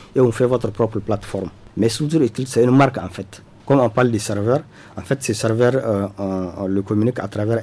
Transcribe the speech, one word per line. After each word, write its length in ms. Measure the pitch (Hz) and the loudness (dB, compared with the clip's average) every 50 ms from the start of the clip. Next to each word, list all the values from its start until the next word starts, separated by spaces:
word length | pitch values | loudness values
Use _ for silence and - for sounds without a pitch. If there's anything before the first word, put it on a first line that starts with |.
| - - - | -16 -4 2
et 60 | 135 | 2
on 100 | 127 120 | 2 4
fait 160 | 110 - 127 | 4 2 2
votre 240 | 123 127 117 - 107 | 2 2 0 -2 -2
propre 300 | 104 - 117 107 110 104 | -2 -2 -2 -2 -2 -4
plateforme. 500 | 98 - 107 98 - - - 98 95 87 - - - - - | -4 -2 -4 -4 -4 -6 -6 -6 -6 -6 -8 -12 -20 -8 -2
Mais 120 | - 107 113 | 0 0 2
Soudure 320 | - - 156 147 160 160 | 2 0 -2 0 2 2
Électrique, 280 | 139 113 - - 131 131 | 2 2 0 -4 -6 -4
c'est 140 | - 117 | -2 0
une 80 | 120 123 127 | 2 4 6
marque 220 | 139 139 131 127 - | 6 4 4 2 -2
en 100 | 87 90 | -8 -8
fait. 340 | - - 95 - - - - - - - - | -10 -12 -12 -14 -16 -20 -20 -20 -20 -8 -2
Comme 140 | - 135 139 | 2 2 4
on 100 | 123 113 | 4 2
parle 220 | 107 127 123 123 | 2 2 2 2
des 80 | 113 104 | 2 0
serveurs, 420 | - - 107 101 101 113 127 151 - - - - - - - | -2 -2 -4 -2 0 0 0 0 -2 -6 -18 -20 -20 -16 -14
en 40 | - | -10
fait, 200 | 101 - - - | -6 -4 -4 -2
ces 120 | - - 127 | -2 -4 -2
serveurs, 380 | - - 113 110 113 123 123 131 | -2 0 0 2 4 4 4 4
euh, 320 | 131 113 117 104 98 98 98 101 - | 2 0 0 0 0 -2 -4 -6 -6
on, 460 | 101 95 95 92 92 90 85 98 101 | -4 -4 -2 -4 -4 -6 -6 -6 -4
on 20 | 92 | -2
le 140 | 98 98 | -2 -2
communique 360 | 98 98 110 104 107 123 - - | -2 0 0 0 0 0 0 -2
à 80 | 98 | -6
travers 320 | 98 - 104 104 107 117 113 | -6 -4 -4 -2 -2 0 0